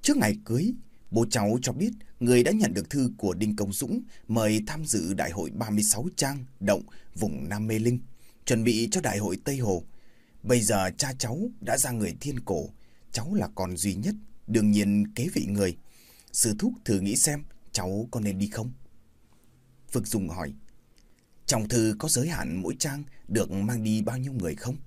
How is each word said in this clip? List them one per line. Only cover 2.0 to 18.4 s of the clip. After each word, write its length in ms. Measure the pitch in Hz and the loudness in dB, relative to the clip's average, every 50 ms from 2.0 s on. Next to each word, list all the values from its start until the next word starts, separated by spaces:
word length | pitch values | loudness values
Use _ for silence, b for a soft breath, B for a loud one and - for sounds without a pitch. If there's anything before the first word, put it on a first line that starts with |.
| B B B B | B B B B
người 240 | 123 120 123 120 123 | 4 6 6 8 8
đã 80 | - | 6
nhận 220 | 107 - 214 - 90 | 4 4 2 2 2
được 160 | 98 87 - | -2 -4 -2
thư 220 | - 143 131 120 107 - | 0 0 0 0 0 0
của 160 | - 98 90 | -2 -2 0
Đinh 220 | 87 107 104 104 | 2 0 0 0
Công 180 | 107 104 98 98 | 0 -2 -2 -2
Dũng 280 | - 139 - 196 247 247 B B B B B | -4 -4 -2 -4 -4 -4 B B B B B
mời 360 | 107 113 110 107 107 107 107 110 | 0 2 4 4 2 2 0 -2
tham 180 | 147 156 160 | -4 -6 -2
dự 280 | 151 - 107 80 85 98 | -2 -2 -2 0 -2 -2
đại 180 | 92 71 69 | -2 -2 -4
hội 180 | 85 101 87 71 | -2 -4 -6 -6
ba 200 | 55 92 117 110 | -4 -6 -4 0
mươi 140 | 104 104 107 | 0 2 2
sáu 240 | 107 - - 76 87 - | 2 2 0 0 -4 -2
trang 300 | - - 135 139 143 123 - - - | -2 -2 -2 -2 -6 -10 -12 -12 -4
động 240 | 98 101 101 90 - B B B B B B | 2 2 2 2 0 B B B B B B
vùng 340 | - 107 104 78 65 69 78 | -2 -2 -2 -2 -4 -4 -4
Nam 180 | 98 104 107 110 | -4 -4 -2 -2
Mê 120 | 110 110 | 0 2
Linh, 200 | 110 120 123 123 - b b b b b b b b | 2 2 2 0 -2 b b b b b b b b
chuẩn 180 | - 131 113 113 | 0 0 2 4
bị 240 | 117 113 107 117 113 | 2 2 2 2 0
cho 100 | - 190 | 0 -2
đại 160 | 165 110 101 101 | 0 0 -2 0
hội 200 | 104 95 90 104 - | -2 -2 -4 -4 -4
Tây 140 | - 139 135 | -4 -2 0
Hồ. 260 | 123 104 95 87 - b b b b b b b b b b b - | 0 0 0 0 -2 b b b b b b b b b b b 0
Bây 180 | 104 123 120 | 2 4 4
giờ 280 | 107 110 110 98 95 92 87 - | 4 4 2 2 2 0 0 -2
cha 160 | - 131 131 | -4 -4 -2
cháu 360 | 131 - 113 113 156 208 247 247 - | -4 -4 -4 -2 -2 -4 -4 -6 -8
đã 160 | - - 110 135 | -4 -2 0 0
ra 140 | - 135 | 0 0
người 240 | 120 113 107 - - - | 0 0 -2 -2 -2 -4
thiên 180 | - 143 143 123 | -6 -4 -4 -4
cổ, 300 | 107 - 95 80 - - - b b b b b b b | -2 -2 -2 -2 -2 -4 -10 b b b b b b b
cháu 220 | - 113 107 156 202 | -6 -6 -4 0 0
là 140 | 208 101 78 - | 0 0 0 -2
con 220 | - 92 90 90 82 | -4 -4 -4 -2 -2
duy 180 | 82 101 92 | 0 0 0
nhất, 200 | 92 113 180 214 214 - - - - - - | 0 -2 -2 -4 -4 -8 -14 -16 -16 -6 0
đương 240 | 107 113 107 104 | 2 4 6 6
nhiên 420 | 104 104 104 101 101 104 104 104 - | 6 6 6 6 6 4 4 2 0
kế 120 | - 120 175 - | -4 -4 0 0
vị 120 | - - | -2 -2
người. 320 | - 101 101 101 92 85 - b b b b b b b b b b | 0 0 2 2 0 0 -4 b b b b b b b b b b
Sư 240 | b - - 110 104 208 | b 0 2 2 2 2
thúc 140 | - 240 247 - - | 0 -2 -2 -2 0
thử 140 | - 107 98 | 0 2 2
nghĩ 160 | 90 101 110 | 2 2 2
xem, 280 | 139 - - 147 147 - - - - - - | 4 4 2 2 0 -6 -10 -14 -16 -20 -8
cháu 360 | - - 90 92 95 101 113 123 | -6 -4 -4 -2 -2 -4 -4 -4
có 80 | - 120 | -4 -2
nên 200 | 107 104 95 | -2 -2 0
đi 80 | 95 | 0